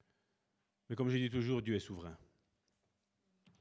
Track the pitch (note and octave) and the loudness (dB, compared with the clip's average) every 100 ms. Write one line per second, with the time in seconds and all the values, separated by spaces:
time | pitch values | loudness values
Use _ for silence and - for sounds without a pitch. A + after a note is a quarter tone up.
0 | _ _ _ _ _ _ _ _ - A#2 | _ _ _ _ _ _ _ _ -8 -2
1 | B2+ B2+ B2 B2 A#2 B2 A2 G2+ - F2+ | 2 2 2 0 2 2 2 0 0 -8
2 | E2+ E2+ - _ _ _ _ _ _ _ | -10 -12 -18 _ _ _ _ _ _ _
3 | _ _ _ _ _ _ | _ _ _ _ _ _